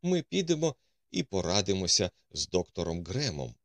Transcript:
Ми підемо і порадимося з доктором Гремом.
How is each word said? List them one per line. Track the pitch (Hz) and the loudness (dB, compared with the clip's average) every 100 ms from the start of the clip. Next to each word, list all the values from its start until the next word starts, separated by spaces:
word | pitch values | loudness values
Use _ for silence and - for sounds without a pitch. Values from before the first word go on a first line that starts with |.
Ми | 175 180 | 2 0
підемо | - 180 170 160 160 - _ _ _ | 2 -2 2 2 2 -2 _ _ _
і | 185 | -4
порадимося | - 95 82 98 98 95 90 - 90 _ _ | -2 -2 2 2 2 0 2 2 0 _ _
з | 78 76 | -8 -2
доктором | 90 87 - 82 85 | -2 -2 -4 -4 -4
Гремом. | 85 123 143 73 64 58 | -4 -4 -4 -4 -8 -10